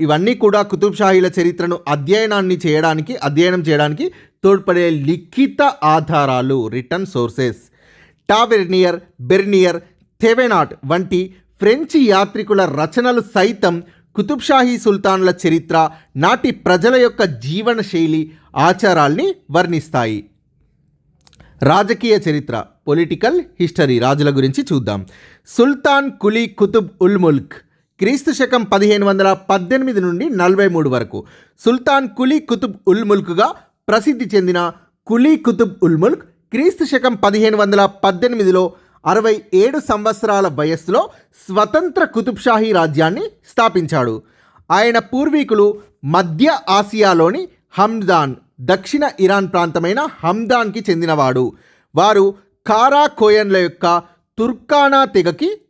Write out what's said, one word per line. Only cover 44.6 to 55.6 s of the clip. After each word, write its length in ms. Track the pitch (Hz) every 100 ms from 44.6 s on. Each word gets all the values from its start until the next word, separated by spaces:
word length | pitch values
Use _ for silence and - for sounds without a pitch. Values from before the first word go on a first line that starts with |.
| _
ఆయన 280 | 175 233 233
పూర్వీకులు 800 | 220 254 302 294 277 214 208 202 - _
మధ్య 540 | 139 170 180 156 285 269 -
ఆసియాలోని 800 | 196 202 220 202 170 165 262 370 _ _
హమ్దాన్, 640 | - 208 226 190 170 143 123 _ _
దక్షిణ 500 | 127 214 - 294 285 -
ఇరాన్ 280 | 190 196 190
ప్రాంతమైన 600 | 185 170 170 170 226 302 -
హమ్దాన్కి 600 | 160 202 220 247 220 220 214
చెందినవాడు. 640 | 165 165 156 131 127 123 - _ _ _
వారు 400 | 151 196 208 196 202 _ _ -
కారా 400 | 220 247 285 294
కోయన్ల 500 | 196 214 214 208 185
యొక్క 460 | 175 - 170 170 - _ _ -
తుర్కానా 640 | 233 254 - 294 277 277
తెగకి 560 | 269 - 170 165 330 427